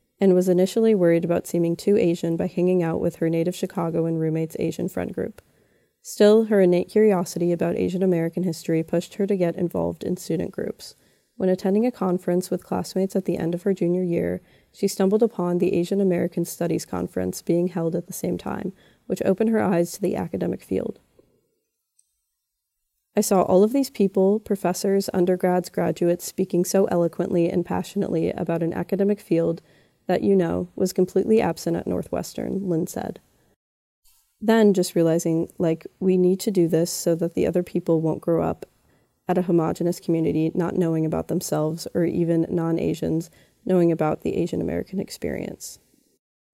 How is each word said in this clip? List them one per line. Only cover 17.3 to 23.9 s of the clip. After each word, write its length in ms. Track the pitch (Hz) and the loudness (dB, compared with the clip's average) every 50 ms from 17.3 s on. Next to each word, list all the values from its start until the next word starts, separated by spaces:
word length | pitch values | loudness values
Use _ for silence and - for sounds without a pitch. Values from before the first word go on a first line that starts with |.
| 180 - - | -6 -6 -4
being 260 | - 170 170 175 180 | -2 0 0 0 0
held 260 | 170 170 165 165 165 | -2 -2 -2 -2 -2
at 120 | 175 175 | -4 -6
the 80 | - 190 | -8 -10
same 240 | - - 175 180 180 | -8 -6 -6 -6 -6
time, 340 | - - - - - - - _ _ _ _ _ _ | -6 -8 -8 -8 -8 -10 -10 _ _ _ _ _ _
which 180 | - 185 - - | -8 -6 -2 0
opened 240 | - 190 190 220 220 | 0 0 0 0 0
her 100 | 226 220 214 | 0 2 2
eyes 300 | 185 - 170 170 175 - | 2 2 0 0 -2 -4
to 80 | - | -4
the 160 | 196 175 - | -4 -4 -4
academic 460 | - 185 170 - 180 175 180 - 190 - | -4 -6 -6 -6 -6 -4 -4 -6 -6 -6
field. 380 | - - - - - - - _ _ _ _ _ _ _ _ _ _ _ _ _ _ _ _ _ _ _ _ _ _ _ _ _ _ _ _ _ _ _ _ _ _ _ _ _ _ _ _ _ _ _ | -6 -4 -4 -4 -6 -8 -12 _ _ _ _ _ _ _ _ _ _ _ _ _ _ _ _ _ _ _ _ _ _ _ _ _ _ _ _ _ _ _ _ _ _ _ _ _ _ _ _ _ _ _
"I 60 | 208 | -2
saw 220 | 214 - 208 185 175 | 2 4 4 4 4
all 200 | - 190 185 202 | 6 6 4 4
of 120 | 214 247 | 4 4
these 160 | 277 269 - | 0 0 -2